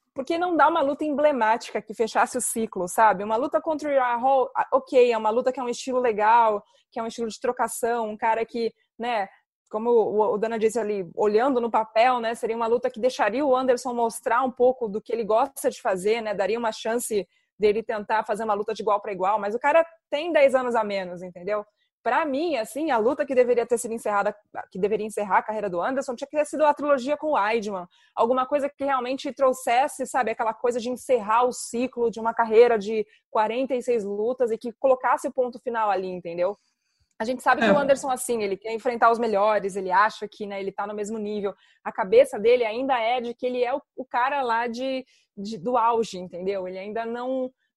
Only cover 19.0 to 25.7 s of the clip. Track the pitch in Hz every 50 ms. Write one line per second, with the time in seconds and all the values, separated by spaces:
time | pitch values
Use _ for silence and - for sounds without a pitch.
19 | - 220 196 180 185 190 214 208 202 202 208 240 - 285 302 330 330 - - _
20 | _ - 294 285 320 349 311 302 277 269 240 262 254 247 233 226 214 202 202 196
21 | 185 180 180 170 185 180 175 180 180 196 208 208 208 _ _ _ _ _ _ _
22 | - 233 247 302 330 294 262 277 339 349 294 226 220 - - 269 320 311 254 226
23 | 214 247 294 - 285 262 269 247 247 240 240 233 233 - 247 220 - 214 226 233
24 | - 214 208 202 196 208 208 - _ _ - - - _ - 185 190 196 214 202
25 | 214 220 - 214 208 190 185 220 - - 214 214 202 196